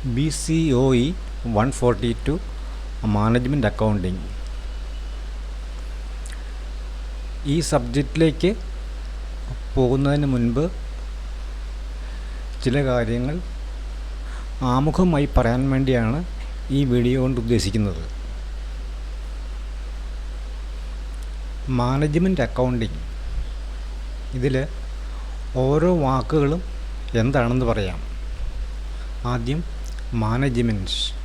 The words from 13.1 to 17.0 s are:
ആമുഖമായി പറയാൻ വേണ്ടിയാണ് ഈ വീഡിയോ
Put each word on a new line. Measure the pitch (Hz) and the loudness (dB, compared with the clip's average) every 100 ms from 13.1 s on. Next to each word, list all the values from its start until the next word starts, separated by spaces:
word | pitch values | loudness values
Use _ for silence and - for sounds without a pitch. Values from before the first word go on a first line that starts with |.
| 120 127 170 - - - - - - - - - - - - | 0 0 -2 -4 -6 -6 -6 -6 -6 -6 -6 -6 -6 -6 -2
ആമുഖമായി | 127 127 151 156 180 151 143 - | 2 4 4 4 4 6 2 2
പറയാൻ | 113 123 135 | 2 4 2
വേണ്ടിയാണ് | 131 131 123 113 139 175 - - - - | 2 4 4 4 0 -4 -6 -8 -8 0
ഈ | 135 | 2
വീഡിയോ | 139 120 | 4 4